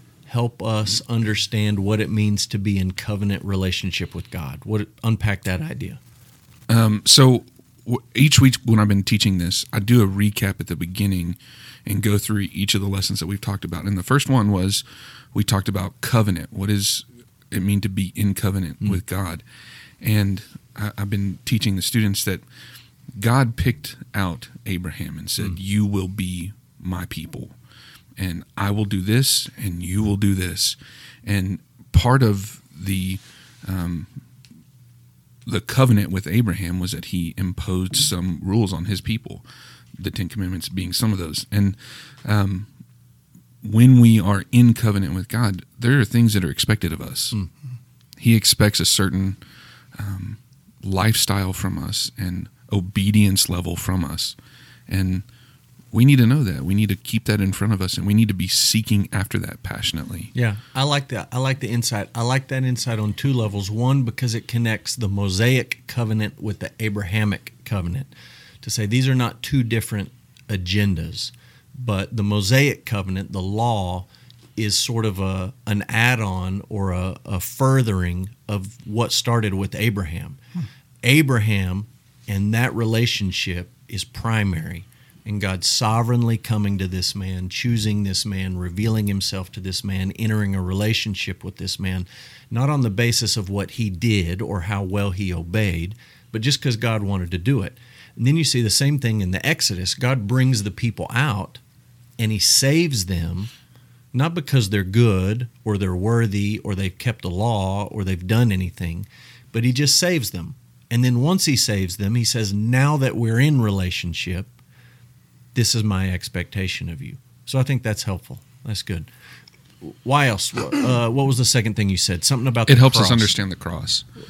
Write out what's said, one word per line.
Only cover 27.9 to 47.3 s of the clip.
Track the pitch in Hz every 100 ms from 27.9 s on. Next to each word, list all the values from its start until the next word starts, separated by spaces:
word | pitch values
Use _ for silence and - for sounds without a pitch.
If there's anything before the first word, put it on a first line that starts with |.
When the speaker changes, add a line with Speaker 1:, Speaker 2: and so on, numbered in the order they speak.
| - _ -
Speaker 2:
and | 92 85 - -
I | 101
will | 104 101
do | 98
this, | 95 120 139 - - -
and | 107 85
you | 85 98
will | 107 101
do | 101
this." | 95 90 90 - - - - - -
And | 104 101 95 92 _ _ -
part | - 123 131
of | 117 98 98 - _ 71
the, | 98 95 92 98 - - - - -
um, | 92 87 82 - - - - - - - - - - _ _ _ _ -
the | 104
covenant | - 131 131 104 101
with | 92 -
Abraham | 107 110 92 85 90
was | 90
that | 82 -
he | 90 85 90
imposed | 92 90 - 92 92 -
some | - 90 92 82
rules | 92 110 98
on | 85 95
his | 95
people, | - 110 - - - - - - - -
the | -
Ten | - 87
Commandments | 101 92 90 -
being | 92 90
some | - 113
of | 95
those. | 80 - -
And, | 101 98 95 - - - - -
um, | 104 98 95 107 - - _ _ _ _ - _ _
when | - 110 127 123
we | 117 110
are | 95 98 -
in | 120 120
covenant | 113 110 101 82 92
with | -
God, | 113 113 92 - -
there | 117 139
are | 104
things | 117 117
that | 98
are | 85
expected | 65 - 107 82
of | 78
us. | - - -